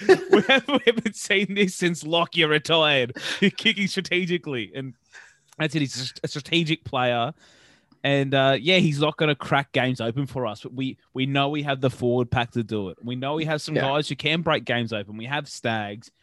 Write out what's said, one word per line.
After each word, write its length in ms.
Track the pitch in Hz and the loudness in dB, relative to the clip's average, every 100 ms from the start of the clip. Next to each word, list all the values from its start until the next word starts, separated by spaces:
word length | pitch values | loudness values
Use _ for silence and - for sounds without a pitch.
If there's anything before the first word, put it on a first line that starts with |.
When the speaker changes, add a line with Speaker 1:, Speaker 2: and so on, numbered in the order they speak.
| 202 - - | 4 4 6
Speaker 1:
We 100 | 208 | 4
haven't, 240 | - 269 - | 6 2 2
we 100 | 277 - | 0 2
haven't 300 | 233 220 - | 0 -2 -6
seen 400 | - 202 202 202 | 0 0 0 2
this 200 | 196 - | 0 2
since 300 | 180 170 151 | -2 -2 -2
Lockyer 420 | 170 170 170 156 | 0 0 2 2
retired. 720 | 151 147 165 156 139 123 - - | 2 2 2 4 2 0 -4 -6
<laughs> 100 | - | 2
You're 100 | 196 | 2
kicking 360 | - 220 202 196 | 2 0 0 -2
strategically. 840 | - 175 180 180 175 - 131 98 135 | -4 -2 -2 0 -2 -4 -6 -6 -8
And 180 | 135 - _ - - _ _ - | -12 -14 _ -20 -20 _ _ -6
that's 160 | 156 156 | -2 -2
it. 40 | |
He's 340 | 135 120 127 - | -2 -4 -10 -10
a 40 | - | -10
strategic 560 | 151 - 170 160 165 - | -10 -2 0 0 -2 -4
player. 480 | 135 123 120 120 160 _ _ _ _ _ _ | -2 0 0 -2 -6 _ _ _ _ _ _
And, 320 | 139 139 135 139 | 0 0 2 4
uh, 200 | 135 135 | 4 4
yeah, 160 | 139 185 | 4 4
he's 220 | 170 143 | 4 2
not 180 | 151 - | 0 0
gonna 180 | 156 147 | 0 0
crack 360 | - 143 135 | 0 0 0
games 280 | 135 123 127 | 0 0 0
open 280 | 113 117 135 | -4 -4 -6
for 180 | 127 120 | -6 -6
us, 160 | 104 | -8
but 120 | 139 123 | -12 -8
we, 220 | 131 123 _ 131 | -8 -8 _ -4
we 100 | 131 | 0
know 240 | 139 139 | 2 0
we 140 | 151 | 0
have 180 | 147 139 | -2 0
the 80 | 131 | 0
forward 400 | - 123 123 120 | 0 0 2 2
pack 220 | 127 120 | 0 0
to 120 | 120 | -2
do 260 | 107 107 95 | -4 -4 -6
it. 100 | 82 | -8
We 120 | 117 127 | -10 -6
know 180 | 135 | -4
we 120 | 151 156 | -4 -2
have 160 | 151 | -4
some 120 | - 151 | -2 0
Speaker 2:
Yeah. 60 | |
Speaker 1:
guys 260 | 135 143 151 | 0 0 -2
who 80 | 139 | -2
can 260 | 147 160 | 0 0
break 200 | 165 147 | 2 0
games 300 | 120 120 117 | 0 -2 -2
open. 240 | 107 101 107 | -4 -8 -10
We 80 | 117 | -8
have 240 | 147 147 | -8 -8
Stags. 600 | - 123 113 104 104 - _ | -6 -4 -2 -4 -10 -16 _